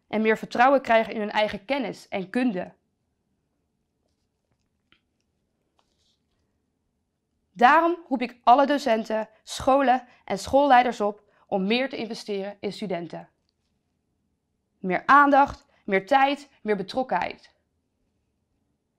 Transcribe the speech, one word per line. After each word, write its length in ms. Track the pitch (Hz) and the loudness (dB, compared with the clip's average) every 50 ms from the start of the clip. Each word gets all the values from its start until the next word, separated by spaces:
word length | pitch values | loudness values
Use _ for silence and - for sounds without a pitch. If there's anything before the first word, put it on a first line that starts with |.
| _ _ | _ _
en 140 | - 214 | -4 -2
meer 160 | 220 220 220 214 | 0 0 0 -2
vertrouwen 440 | - - - 226 240 262 285 262 | -4 -10 0 2 4 4 4 2
krijgen 320 | 269 - 226 226 226 220 - | 2 2 2 2 2 0 -6
in 60 | 226 | -8
hun 120 | 208 208 | -8 -4
eigen 340 | - 214 214 208 - 202 - | -2 -2 -2 -2 -4 -10 -8
kennis 420 | - 269 285 240 185 165 - - _ | -6 -6 -4 -4 -8 -8 -12 -14 _
en 220 | - 202 185 185 | -10 -10 -10 -6
kunde. 440 | - 247 254 254 196 180 180 - - _ _ _ _ _ _ _ _ _ _ _ _ _ _ _ _ _ _ _ _ _ _ _ _ _ _ _ _ _ _ _ _ _ _ _ _ _ _ _ _ _ _ _ _ _ _ _ _ _ _ _ _ _ _ _ _ _ _ _ _ _ _ _ _ _ _ _ _ _ _ _ _ _ _ _ _ _ _ _ _ _ _ _ _ _ _ _ _ _ _ _ _ _ _ _ | -4 -2 -2 -2 -4 -4 -10 -10 -16 _ _ _ _ _ _ _ _ _ _ _ _ _ _ _ _ _ _ _ _ _ _ _ _ _ _ _ _ _ _ _ _ _ _ _ _ _ _ _ _ _ _ _ _ _ _ _ _ _ _ _ _ _ _ _ _ _ _ _ _ _ _ _ _ _ _ _ _ _ _ _ _ _ _ _ _ _ _ _ _ _ _ _ _ _ _ _ _ _ _ _ _ _ _ _
Daarom 460 | _ 185 240 247 294 320 330 339 349 339 - - | _ 2 4 6 6 6 4 2 -2 -4 -6 -8
roep 140 | 269 247 | -6 -6
ik 180 | 247 240 - _ _ | -6 -8 -10 _ _
alle 220 | - 240 277 277 | 4 6 6 4
docenten, 640 | 262 294 277 - 254 226 226 220 - 226 220 214 - _ _ _ | 2 0 -2 0 -2 -2 -2 -2 -6 -6 -8 -8 -10 _ _ _
scholen 640 | - - - - 269 262 247 277 254 247 254 - _ _ _ _ | -16 -14 -4 0 2 2 4 4 2 2 0 -2 _ _ _ _
en 140 | - 202 196 | -10 -8 -8
schoolleiders 640 | - - - 269 285 285 262 247 247 247 226 - | -6 0 2 2 4 6 6 4 4 2 -2 -2
op 220 | 208 202 208 - _ _ _ _ _ _ | -4 -4 -4 -8 _ _ _ _ _ _
om 200 | - 196 190 196 | -4 -4 -2 0
meer 220 | 226 247 262 269 | -2 -2 -2 -4
te 80 | 285 - | -6 -10
investeren 600 | 233 208 226 - - - 208 196 190 202 202 _ | -10 -10 -12 -14 -10 -10 -8 -8 -8 -10 -14 _
in 120 | - 208 | -12 -12
studenten. 580 | 180 - 220 185 180 170 170 160 165 165 170 _ _ _ _ _ _ _ _ _ _ _ _ _ _ _ _ _ _ _ _ _ _ _ _ _ _ _ _ _ _ _ | -10 -10 -8 -8 -8 -8 -8 -12 -14 -16 -18 _ _ _ _ _ _ _ _ _ _ _ _ _ _ _ _ _ _ _ _ _ _ _ _ _ _ _ _ _ _ _
Meer 260 | - 185 180 - - | -6 -4 -4 -4 2
aandacht, 600 | - 254 285 285 277 277 269 - 269 - - _ _ _ _ _ | 4 6 6 6 6 4 4 2 2 -2 -14 _ _ _ _ _
meer 200 | - 196 190 196 | -2 -2 -2 0
tijd, 440 | - 277 269 269 277 285 277 - _ _ _ | 0 2 2 2 2 0 -6 -10 _ _ _
meer 140 | _ 214 208 | _ -4 -4
betrokkenheid. 800 | 196 190 190 - 262 254 254 202 175 - - - - _ _ _ _ _ _ _ _ _ _ _ _ _ _ _ _ _ _ _ _ _ _ _ _ _ _ _ _ _ _ _ | -4 -4 -8 -6 -6 -4 -4 -4 -4 -4 -6 -10 -14 _ _ _ _ _ _ _ _ _ _ _ _ _ _ _ _ _ _ _ _ _ _ _ _ _ _ _ _ _ _ _